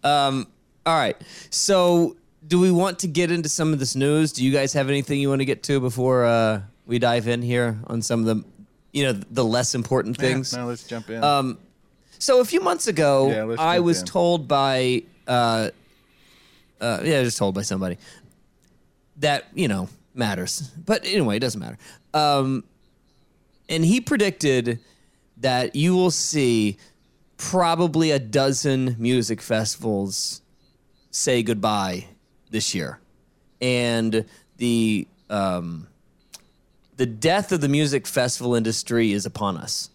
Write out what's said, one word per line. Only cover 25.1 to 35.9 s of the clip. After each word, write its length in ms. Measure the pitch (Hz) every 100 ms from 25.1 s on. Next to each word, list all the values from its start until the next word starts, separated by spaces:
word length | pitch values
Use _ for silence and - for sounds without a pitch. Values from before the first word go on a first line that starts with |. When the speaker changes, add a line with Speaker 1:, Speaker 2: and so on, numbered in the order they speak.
| _ _ -
Speaker 1:
that 360 | 127 127 127 143
you 180 | 165 185
will 140 | 180
see 680 | - - 156 127 117 107 98 - _ _ _ _ _
probably 760 | - 185 170 165 170 160 160
a 80 | 139
dozen 800 | 117 139 135 131 147 135 127 117
music 420 | 117 127 110 110
festivals 1000 | - 110 107 - 117 101 98 95 - - _ _ _ _ _ _ _
say 320 | - - 123
goodbye 640 | 113 110 107 104 95 90 - - _ _ _
this 240 | 110 -
year. 260 | - 71 - _ _ _ _ _ _
And 640 | 127 123 120 117 113 110 107 - _ _
the, 500 | 120 117 113 107 - _ _
um, 560 | 104 98 90 85 82 -